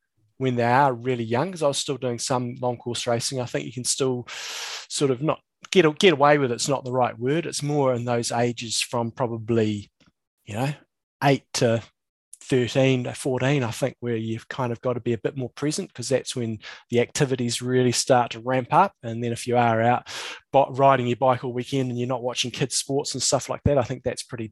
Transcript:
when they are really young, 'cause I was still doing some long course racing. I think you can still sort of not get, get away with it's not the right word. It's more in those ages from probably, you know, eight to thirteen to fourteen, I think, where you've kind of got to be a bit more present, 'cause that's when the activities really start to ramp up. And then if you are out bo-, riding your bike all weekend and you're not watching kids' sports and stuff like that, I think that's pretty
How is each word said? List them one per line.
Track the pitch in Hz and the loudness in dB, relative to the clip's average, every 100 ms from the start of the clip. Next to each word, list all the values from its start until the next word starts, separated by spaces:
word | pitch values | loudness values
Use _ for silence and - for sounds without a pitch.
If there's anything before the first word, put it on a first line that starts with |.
| _ _ _ - | _ _ _ -4
when | 131 | -2
they | 120 | 2
are | 117 127 143 | 4 6 4
really | 117 123 123 | 2 -4 -2
young, | 113 117 180 | 0 0 -2
'cause | 180 | -2
I | 143 | -2
was | 131 | -2
still | - 131 | -4 -4
doing | 127 117 | -4 -4
some | - 127 120 127 | -2 -2 -2 -4
long | 123 120 | -4 -4
course | 120 113 - | -6 -6 -2
racing. | 117 - 131 | -2 -2 -6
I | 120 | -4
think | 147 143 | -6 -6
you | |
can | 120 | -8
still | 120 - 131 123 - - - - - - - | -4 0 0 -2 -6 -10 -10 -10 -10 -12 -8
sort | - 143 | 0 0
of | 123 | 2
not | 151 - _ _ - | 0 -2 _ _ 0
get, | 190 156 151 | 4 4 6
get | 196 | 4
away | 139 147 147 | 6 6 4
with | 131 | 2
it's | 117 - | -2 -2
not | 131 | -2
the | 127 | -2
right | 127 117 110 | 0 0 0
word. | 123 160 139 | -2 -2 -4
It's | 131 | -6
more | 143 147 131 | -2 2 2
in | 120 | 2
those | 120 120 117 | 0 -2 -2
ages | 120 123 117 117 - | 0 0 -2 -6 -4
from | - 120 117 | -4 -2 -4
probably, | - 120 117 110 113 107 104 - _ _ _ _ _ | -2 -4 -4 0 2 2 0 -8 _ _ _ _ _
you | - | -10
know, | 107 139 151 _ _ _ - | -4 -4 -4 _ _ _ -2
eight | 143 135 _ | 2 2 _
to | - 120 117 - _ _ _ _ - | 0 2 2 -2 _ _ _ _ -14
thirteen | - 131 117 139 131 127 | -2 0 2 2 2 2
to | 127 | -2
fourteen, | 120 143 127 127 147 | -6 -4 0 2 0
I | 117 | 0
think, | - 127 - | -2 -4 -4
where | 120 113 | -4 -4
you've | 113 110 - | -4 -6 -8
kind | - 123 | -6 -4
of | 117 | -4
got | 127 | -4
to | 113 | -4
be | 120 | -2
a | 113 | -2
bit | 143 139 | -2 -6
more | 123 | -8
present, | - 147 156 175 | -4 -4 -4 -8
'cause | - 117 | -8 -2
that's | 123 - | -2 -2
when | 127 113 107 - - - | -6 -6 -6 -12 -18 -2
the | 120 | 0
activities | 117 - 139 127 120 117 | 2 0 0 0 -2 -2
really | 123 127 123 | 0 2 4
start | 117 - 127 117 | 2 4 4 2
to | 113 | -4
ramp | 120 131 123 | -2 -2 2
up. | 151 196 _ | 4 4 _
And | 117 113 | -10 -6
then | 120 | -4
if | 113 123 | -4 0
you | 120 | 2
are | 117 113 | 4 4
out | 117 120 - - - - _ | 4 2 -2 -12 -12 -14 _
bo-, | 135 139 | 4 4
riding | 131 139 135 120 | 4 6 6 2
your | 117 | 2
bike | 131 123 | 2 2
all | 131 | -2
weekend | 120 123 139 127 | -6 -4 -2 -2
and | 120 | -2
you're | 123 | -4
not | 127 | -4
watching | 123 120 123 | -4 -4 -4
kids' | - 135 - | -2 -2 -2
sports | - 139 - | -2 -2 -2
and | 131 | -2
stuff | - - - | 0 0 -2
like | 135 - | -2 2
that, | 143 | 2
I | |
think | 110 127 | 0 -4
that's | 123 - | -6 -6
pretty | - 117 107 | -10 -10 -8